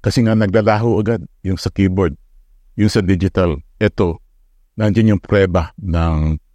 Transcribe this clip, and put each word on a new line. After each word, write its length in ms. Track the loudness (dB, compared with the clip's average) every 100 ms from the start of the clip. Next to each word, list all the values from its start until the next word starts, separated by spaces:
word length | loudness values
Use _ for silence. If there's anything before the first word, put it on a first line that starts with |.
Kasi 240 | 0 0
nga 80 | 2
naglalaho 640 | 2 2 2 2 0 0 0
agad 240 | -2 -4 -8 _
yung 160 | -6 -6
sa 80 | -6
keyboard, 480 | 0 0 2 -2 -4 _ -20 _ _ _
yung 160 | -2 0
sa 160 | 0
digital. 560 | 0 0 0 0 -2 -2 -10 _
Ito, 400 | -2 0 -4 -4 _ _ _ _ _
nandiyan 400 | -4 0 2 2
yung 80 | 0
pruweba 560 | 0 2 2 0 -4 -8
ng 640 | -4 0 0 0 -2 -4 _